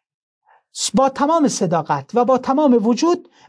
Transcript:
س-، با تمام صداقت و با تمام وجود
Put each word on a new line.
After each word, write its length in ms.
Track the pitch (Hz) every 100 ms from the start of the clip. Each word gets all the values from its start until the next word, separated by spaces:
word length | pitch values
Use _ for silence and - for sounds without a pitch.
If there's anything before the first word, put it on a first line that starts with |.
| _ _ _ _ _ _ _
س-، 180 | - -
با 140 | 220 269
تمام 400 | 269 285 330 262
صداقت 640 | - 180 165 151 147 -
و 100 | 233
با 140 | 240 254
تمام 480 | 254 269 294 240 208
وجود 420 | 240 330 349 - _